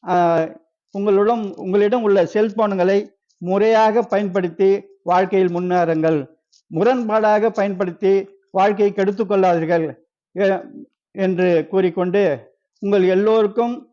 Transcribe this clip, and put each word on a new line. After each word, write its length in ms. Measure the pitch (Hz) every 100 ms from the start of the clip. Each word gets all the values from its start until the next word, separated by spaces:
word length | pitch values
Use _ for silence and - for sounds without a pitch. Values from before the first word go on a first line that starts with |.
| 196
ஆ, 320 | 180 170 165 160 - _ _ _
உங்களிடம், 640 | 202 202 196 208 233 202 -
உங்களிடம் 480 | 196 202 208 247
உள்ள 200 | 214 196
செல்போன்களை 840 | 170 208 220 208 214 196 180 202 208 _ _ _
முறையாக 640 | 175 196 220 220 220 220
பயன்படுத்தி 800 | 220 196 208 190 180 170 196 196 - _
வாழ்க்கையில் 520 | - 180 185 196 185 175
முன்னேறுங்கள். 720 | 180 180 170 160 160 156 135 _ _ _ _
முரண்பாடாக 760 | 160 214 254 226 220 214 214 226
பயன்படுத்தி 800 | 220 202 185 190 165 190 196 190 _ _
வாழ்க்கையை 420 | 190 196 202 202
கெடுத்துக் 380 | 202 190 196 202
கொள்ளாதீர்கள் 680 | 202 185 170 160 170 160 127 _ _ _ 180
எ-, 260 | 196 190 - - - _ _
என்று 560 | - 190 180 180 165 156
கூறிக்கொண்டு, 840 | 190 185 170 180 196 190 139 - _ _ _
உங்கள் 240 | 202 202
எல்லோருக்கும் 840 | 185 185 208 220 208 214 233 240 -